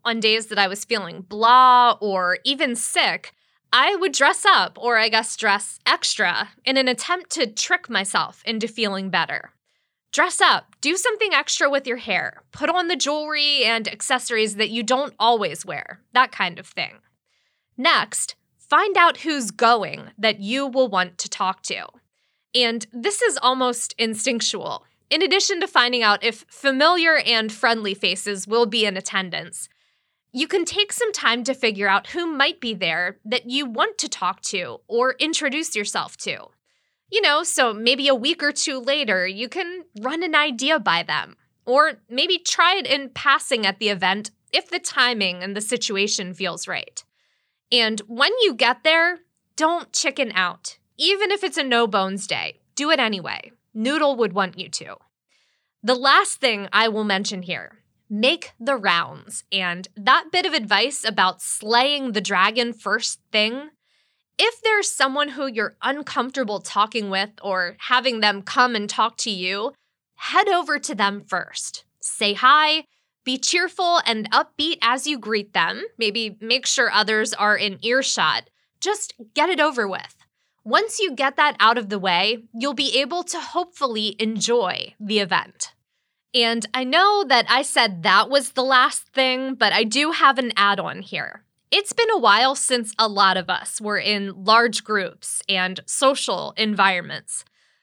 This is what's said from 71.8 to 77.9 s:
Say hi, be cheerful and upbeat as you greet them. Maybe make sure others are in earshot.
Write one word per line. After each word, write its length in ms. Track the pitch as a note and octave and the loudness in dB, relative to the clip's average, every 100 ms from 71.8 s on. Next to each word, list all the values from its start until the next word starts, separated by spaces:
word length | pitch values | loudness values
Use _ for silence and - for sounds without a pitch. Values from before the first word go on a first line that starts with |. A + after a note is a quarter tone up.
| _ _ | _ _
Say 340 | - - G#3 | -10 -2 -2
hi, 520 | G3+ B3+ D4+ D4+ D#4 - _ _ _ - | 4 6 6 4 0 -4 _ _ _ -6
be 120 | C4 | -4
cheerful 640 | - F4 F4+ - F4 E4+ - | 0 0 -2 0 2 2 2
and 260 | A3 G#3+ | -2 0
upbeat 460 | B3 D#4 - D#4 - | 0 0 -4 -4 0
as 240 | A#3 B3 C#4+ | 0 0 -2
you 140 | C#4 | -6
greet 340 | G3+ A3 G#3 | -4 -4 -2
them. 300 | F#3 E3+ G#3 A4 - | 0 0 -2 -10 -4
Maybe 400 | G#3+ A3+ G#3+ - | -4 -2 -6 -8
make 260 | G#3+ B3+ - | -4 -4 -2
sure 240 | C4+ A#3 | 0 2
others 440 | G#3 G#3 G#3+ G#3+ | 2 0 0 0
are 240 | - G#3 G3+ | 2 2 2
in 220 | G3+ F#3+ | 0 -4
earshot. 680 | A3+ | -2